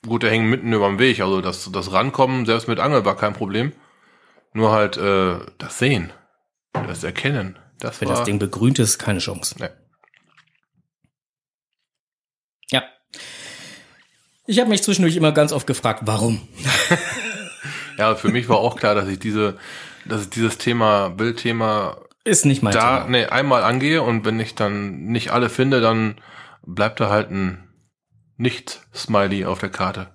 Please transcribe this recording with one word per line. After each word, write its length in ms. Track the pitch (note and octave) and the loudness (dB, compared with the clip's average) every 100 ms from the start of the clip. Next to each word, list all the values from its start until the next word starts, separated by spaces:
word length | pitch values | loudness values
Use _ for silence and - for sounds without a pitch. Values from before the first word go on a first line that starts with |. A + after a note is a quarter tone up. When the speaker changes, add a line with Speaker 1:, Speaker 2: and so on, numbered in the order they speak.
| A2 | 0
Speaker 1:
gut, 160 | A2+ | 2
der 80 | A2+ | 4
hängt 180 | A2+ A2 | 4 2
mitten 240 | B2+ A2+ | 0 2
überm 260 | A2 G2+ G2 | 2 2 4
Weg, 220 | C3 G#2+ | 2 4
also 220 | G2 F#2+ | 0 0
das, 280 | F#2 F2+ - | -2 -6 -6
das 200 | F#2+ F#2 | -6 0
Rankommen, 540 | F#2+ B2+ - B2+ B2+ A2+ | 0 0 2 0 2 0
selbst 220 | A2+ A#2 | 0 0
mit 100 | A2+ | 0
Angel 260 | C3+ C#3 | 2 2
war 140 | G#2+ - | 2 0
kein 160 | G#2 | -2
Problem. 380 | G#2 G#2 G#2 C3+ - _ _ _ _ _ _ _ | -2 -4 -2 -2 -6 _ _ _ _ _ _ _
Nur 160 | A2 A2 | 0 4
halt, 240 | G#2+ G#2 - | 4 2 0
äh, 440 | G2+ G2 F#2 F2 - _ | 2 4 2 -2 -10 _
das 200 | - - | -12 -2
Sehen, 320 | C3 B2 E2 - _ _ _ _ _ | 0 0 -2 -12 _ _ _ _ _
das 320 | - G#2+ E2+ | -8 -6 -8
Erkennen, 540 | D#2+ - C3+ C#3+ F#2+ F2+ _ _ | -8 -4 -4 -2 -6 -12 _ _
das 200 | A#2+ - | -12 -6
Speaker 2:
Wenn 80 | - | -4
Speaker 1:
war 80 | A#2+ | -2
Speaker 2:
das 80 | |
Ding 140 | A#2 G#2 | 0 -2
begrünt 400 | G2+ G2+ A#2 D3 | -2 2 2 4
ist, 200 | G#2+ - | 2 2
keine 200 | - F#2+ | 0 -2
Chance. 380 | - F#2+ - - | -4 -6 -8 -8
Speaker 1:
Nee. 100 | - - _ _ _ _ _ _ _ _ _ _ _ _ _ _ _ _ _ _ _ _ _ _ _ _ _ _ _ _ - | -12 -12 _ _ _ _ _ _ _ _ _ _ _ _ _ _ _ _ _ _ _ _ _ _ _ _ _ _ _ _ -4
Speaker 2:
Ja. 120 | C3 - _ _ - - - - - - - - _ _ _ _ _ - | -4 -4 _ _ -20 -18 -16 -18 -18 -20 -20 -20 _ _ _ _ _ 0
Ich 140 | G#3+ | 2
hab 80 | A#3+ | 2
mich 140 | G#3 | 2
zwischendurch 340 | - F#3 F3 E3+ | 2 2 2 4
immer 160 | D#3 | 4
ganz 200 | D3 D3 | 4 2
oft 140 | D3 - | 0 -2
gefragt, 360 | C3 A#2 G#2+ | -2 -2 -2
warum? 420 | A2 G#2+ A2+ G#2+ - | -4 -2 0 -2 -6
<laughs> 800 | - C3+ C3+ - F3 - B3+ A3+ G#3 G#3 - C#3+ - - - | -8 -2 0 2 0 0 -8 -8 -10 -14 -16 -14 -14 -14 0
Speaker 1:
Ja, 160 | A2 | 0
für 140 | G#2+ G#2 | 2 0
mich 200 | A#2 A#2 | 0 2
war 100 | A2 | 2
auch 180 | A2+ - | 2 0
klar, 180 | A2 | 2
dass 140 | G#2 G2 | 2 0
ich 100 | F#2+ | -4
diese, 400 | A2 G#2+ G#2 F#2+ - - - - | -4 0 -2 -4 -16 -18 -18 -20
dass 180 | - A2 | -8 -8
ich 80 | G2 | -6
dieses 280 | A2+ A2+ - | -2 -2 0
Thema, 500 | - A#2+ A2 G#2 G2 | -2 2 4 4 2
Bildthema 880 | F2+ A2+ A#2 A#2+ A2+ A2+ G#2+ G2 - - _ | -2 -4 -2 -4 0 0 0 -4 -8 -20 _
Speaker 2:
Ist 200 | - F#3+ C#3+ | 2 4 4
nicht 160 | C#3 | 4
mein 100 | G#2 | 4
Speaker 1:
da, 260 | A2 A#2 B2+ | 4 4 2
Speaker 2:
Thema. 100 | - | 2
Speaker 1:
nee, 160 | B2 A2 | 0 2
einmal 360 | A#2+ C#3 B2 | 0 4 4
angehe 380 | G#2+ B2 C#3 D#3+ | 4 2 0 0
und 220 | A#2+ A2+ | 2 0
wenn 160 | G#2+ A2+ | 0 -2
ich 140 | A2 | -4
dann 500 | - G#2+ G2+ G2+ D2+ | -2 -2 -2 -6 -8
nicht 260 | F2 A#2 - | -4 -2 0
alle 180 | A#2+ A#2+ | 0 0
finde, 320 | - C3 C3 | 2 2 4
dann 360 | A#2 A2+ A2 G#2 - - - - | 4 4 0 -4 -20 -20 -20 -20
bleibt 360 | - F2+ G#2+ A2 | -14 -2 -2 0
da 100 | G#2+ | 2
halt 200 | G#2 G#2 | 2 0
ein 380 | G2 F#2+ F2+ - _ _ _ _ _ _ - | -2 -4 -6 -16 _ _ _ _ _ _ -4
Nicht-Smiley 1080 | B2 - - - _ - - G#2+ G2+ G2 | -4 -2 -12 -16 _ -14 0 2 2 0
auf 140 | F2+ F#2 | -2 -4
der 100 | G2 | -6
Karte. 380 | - F#2+ F#2+ F#2 | -4 -4 -4 -12